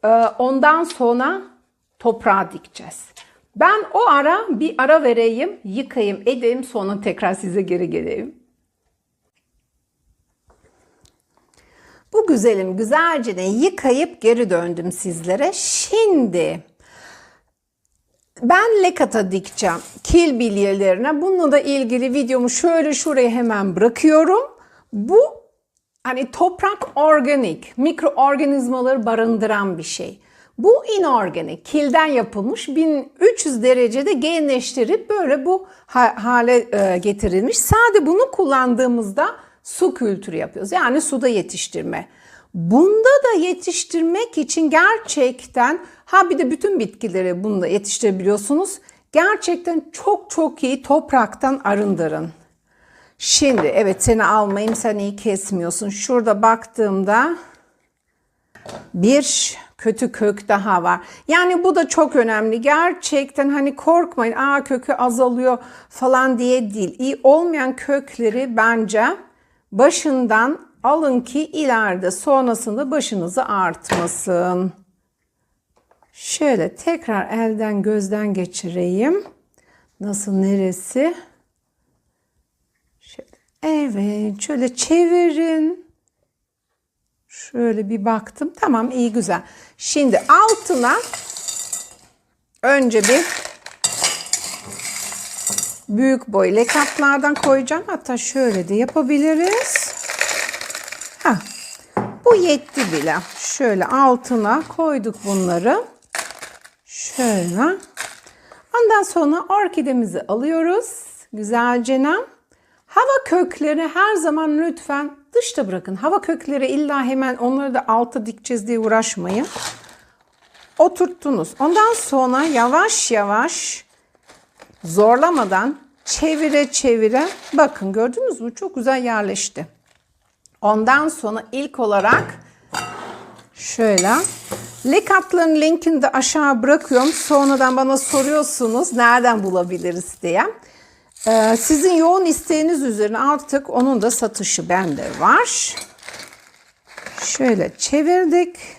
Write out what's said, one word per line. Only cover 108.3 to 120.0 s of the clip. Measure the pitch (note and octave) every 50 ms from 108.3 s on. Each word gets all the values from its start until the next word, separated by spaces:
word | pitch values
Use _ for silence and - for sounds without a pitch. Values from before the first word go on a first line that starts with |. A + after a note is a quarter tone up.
| _ _ _ _ - - _ _ -
Ondan | A#4+ A#4+ G#4+ G#4+ G#4 G4
sonra | - - F4 D#4 C#4+ D#4 F4+ - -
orkidemizi | F#4+ G#4 G4+ F#4 F#4 D#4+ B3+ C#4 C4 B3 A#3 F#3+ E3+ E3 -
alıyoruz. | - G3+ A#3 C4 D4+ E4 E4 D#4+ E4+ F#4 G#4+ A#4+ - - - - - - - - _ -
Güzelce | G#3+ G#3+ G#3 A#3 A#3 A#3+ B3 B3 B3 A#3 B3 C4+ C4 C4+
nem. | D4 E4+ G#4 C5 - - _ _ _ _ _ _ _ _ _ _
Hava | _ - G4 B4 C5+ C5+ C5+ C5+
köklerini | - D#4+ F4+ F4 F4+ F4+ - D4 D4 D4+ D#4 E4 D4+ D4+
her | F4 G4 G#4+ G#4+
zaman | F4+ D#4 E4 D4+ D#4 D#4+ D4+ D4+
lütfen | D4+ E4 E4+ D#4+ - - - C#4+ C#4+ D4 C#4+ - _ _ _ -
dışta | A#4 A#4+ - - D#4 B3
bırakın. | F#3+ F#3 F3+ F3+ F#3+ F#3+
Hava | F#3 A3+ D#4 F#4 G4
kökleri | - - E4 E4 - - C#4+ C#4 C4+
illa | C4 C#4 C#4+ D4+ C#4 C#4+ C#4 B3+
hemen | B3 C4 C4 C4 C4 B3+
onları | - A#3+ B3 C4 C#4 C#4+ C#4 B3
da | - -
alta | - A3 A#3 A#3+ A#3+ - B3 G#3+
dikeceğiz | A3+ A3+ - _ - B3 A3+ G3
diye | A3+ A#3+ A3+
uğraşmayın. | A3 G#3+ A3 A3 A3+ A3+ - F#3+ F3 F3+ F#3+ A3 D4 F#4+ - - - - - - - - - -